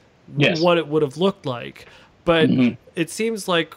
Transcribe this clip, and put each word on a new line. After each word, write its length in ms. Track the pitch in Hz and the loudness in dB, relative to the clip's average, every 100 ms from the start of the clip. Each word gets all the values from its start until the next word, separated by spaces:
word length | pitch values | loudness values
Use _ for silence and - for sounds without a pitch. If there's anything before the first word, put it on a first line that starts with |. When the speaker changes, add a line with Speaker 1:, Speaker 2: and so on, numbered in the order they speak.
| _ _ - 139 | _ _ -10 0
Speaker 1:
Yes. 240 | 151 165 | 0 2
Speaker 2:
what 180 | 175 170 | 2 2
it 100 | 147 | 0
would 140 | 156 | 0
have 140 | 147 147 | -2 0
looked 280 | 196 - 135 | -2 -2 -6
like. 400 | 120 135 - - - - _ - | -8 -10 -16 -20 -20 -20 _ 0
But 240 | 165 151 | 2 4
Speaker 1:
Mm-hmm. 260 | 120 120 117 _ - | 4 0 -2 _ -6
Speaker 2:
it 140 | 156 | -6
seems 380 | - 226 220 185 | -4 -4 -4 -2
like 260 | 170 165 | -2 -2